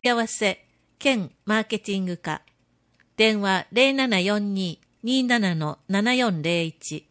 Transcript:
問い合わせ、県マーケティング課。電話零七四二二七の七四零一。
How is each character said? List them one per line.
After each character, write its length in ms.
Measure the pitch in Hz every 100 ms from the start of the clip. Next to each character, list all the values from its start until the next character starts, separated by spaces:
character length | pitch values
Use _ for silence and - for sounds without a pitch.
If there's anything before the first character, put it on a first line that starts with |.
| 247
問 40 |
い 20 |
合 40 | 240
わ 100 | 226
せ、 360 | - 208 - _ _ _ _
県 320 | 269 247 175 _ -
マ 160 | 214
ー 20 |
ケ 160 | 214 214
テ 140 | -
ィ 80 | 196
ン 20 | 185
グ 120 | 175
課。 260 | - 151 _ _ _ _ _ _ _ -
電 240 | 220 214
話 240 | 196 185 -
零 200 | 214 269
七 280 | 269 262 196
四 340 | 185 208 202
二 260 | 196 180 - _ _
二 220 | 226 262
七 320 | 247 240 196 165
の 240 | 151 - -
七 260 | 190 220
四 300 | 254 240 170
零 200 | 151 170
一。 440 | 165 - - 151 _